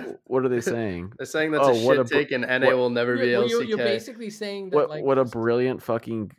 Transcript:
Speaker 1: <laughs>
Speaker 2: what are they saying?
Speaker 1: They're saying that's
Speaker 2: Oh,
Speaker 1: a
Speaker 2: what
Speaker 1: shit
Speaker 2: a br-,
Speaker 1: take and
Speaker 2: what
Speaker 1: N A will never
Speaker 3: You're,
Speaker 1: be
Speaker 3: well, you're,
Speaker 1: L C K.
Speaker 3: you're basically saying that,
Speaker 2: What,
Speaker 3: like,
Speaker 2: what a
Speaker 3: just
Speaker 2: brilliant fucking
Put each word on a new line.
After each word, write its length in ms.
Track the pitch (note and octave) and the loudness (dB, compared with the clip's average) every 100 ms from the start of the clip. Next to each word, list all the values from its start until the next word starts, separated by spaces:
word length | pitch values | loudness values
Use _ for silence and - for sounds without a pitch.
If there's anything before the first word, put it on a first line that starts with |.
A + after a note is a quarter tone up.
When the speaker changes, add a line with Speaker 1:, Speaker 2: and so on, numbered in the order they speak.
| - | -2
Speaker 1:
<laughs> 120 | - - | -10 -4
Speaker 2:
what 200 | C3 B2+ | 0 0
are 40 | |
they 120 | B2 | 0
saying? 520 | - A#2 G#2+ F2 F#2+ - | -2 -2 -4 -6 -10 -12
Speaker 1:
They're 80 | C3 | -6
saying 240 | D#3 D#3 | -2 0
that's 160 | D3+ C#3 | 2 4
Speaker 2:
Oh, 60 | |
Speaker 1:
a 120 | A#2 | 4
Speaker 2:
what 100 | A#2+ | 4
Speaker 1:
shit 60 | C3+ | 4
Speaker 2:
a 40 | |
br-, 100 | B2 | 2
Speaker 1:
take 180 | C#3+ C#3+ | 0 0
and 120 | C3 | -2
Speaker 2:
what 80 | A#2+ | 0
Speaker 1:
N 120 | B2+ | 2
A 140 | C3 C3 | 4 4
will 140 | B2 | 2
never 240 | A#2+ A#2+ B2 | 2 0 2
Speaker 3:
You're, 100 | B2 | 2
Speaker 1:
be 60 | |
Speaker 3:
well, 160 | A#2+ - | 2 2
you're, 140 | A#3 | 0
Speaker 1:
L 0 | |
C 40 | A3 | -2
K. 40 | |
Speaker 3:
you're 80 | G#3+ | 0
basically 500 | A3+ A3+ A#3+ A3+ A3 | 0 -2 -6 -12 -12
saying 400 | - G#3 G3+ F#3+ | -8 -8 -8 -2
that, 60 | D3+ | 0
Speaker 2:
What, 140 | D3 | 0
Speaker 3:
like, 120 | D3+ | -2
Speaker 2:
what 140 | C3+ C3+ | 0 2
a 60 | |
Speaker 3:
just 100 | B2 | 0
Speaker 2:
brilliant 480 | A#2 A#2 A#2+ B2+ A#2 | -2 0 0 0 -2
fucking 500 | - A2+ - A2+ G#2 | -4 -6 -4 -8 -8